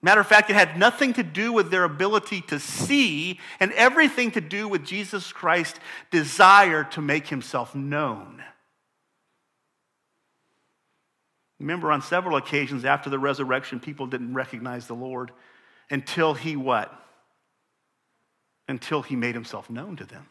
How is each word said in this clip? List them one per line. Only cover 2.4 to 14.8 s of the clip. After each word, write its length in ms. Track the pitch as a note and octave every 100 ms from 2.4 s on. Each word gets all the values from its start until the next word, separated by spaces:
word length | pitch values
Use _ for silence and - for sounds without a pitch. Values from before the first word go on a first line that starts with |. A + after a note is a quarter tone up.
to 180 | - D3
see 800 | - - F3+ C#4+ A#3+ D3 E3+ F3+ - -
and 140 | G3
everything 580 | - B3 C#4 D4+ - A#3+
to 100 | A3+
do 280 | D#3 G3+ G#3+
with 160 | F#3+
Jesus 480 | C#3 F#3+ G3 G#3 E3+
Christ's 480 | - E3+ F3 E3 - - - -
desire 720 | E3+ D3 - F#3+ G3+ F#3+ D#3
to 160 | D3 -
make 260 | D3 D3+ D3
himself 480 | C#3 - C3+ A#2
known. 680 | C#3+ C#3 D3 D3 G#2+ F#2+ - - _ _ _ _ _ _ _ _ _ _ _ _ _ _ _ _ _ _ _ _ _ _ _ _ _ _ _ _ _ _ _
Remember, 320 | D3 F3 D#3+
on 100 | D3
several 360 | - F3 F#3 D3
occasions 480 | C3 D3 C3+ C#3
after 260 | B2+ C#3+ C#3+
the 80 | C#3
resurrection, 600 | C3+ C3+ C3 B2+ C#3+ -
people 260 | - C#3+ B2+
didn't 280 | B2+ B2
recognize 520 | C3 B2+ A#2+ B2+ B2